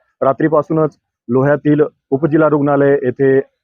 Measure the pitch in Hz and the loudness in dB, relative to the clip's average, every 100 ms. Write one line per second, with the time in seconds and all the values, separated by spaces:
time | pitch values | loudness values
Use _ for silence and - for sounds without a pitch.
0 | _ _ 131 135 160 151 - 160 156 - | _ _ -2 0 0 0 -2 -2 -2 -6
1 | _ _ - 127 139 147 147 147 147 - | _ _ -4 0 0 0 0 0 -2 -6
2 | _ 135 156 156 151 147 143 143 139 143 | _ -4 0 0 2 0 0 0 2 0
3 | 127 120 135 135 - _ | -2 -2 0 0 -2 _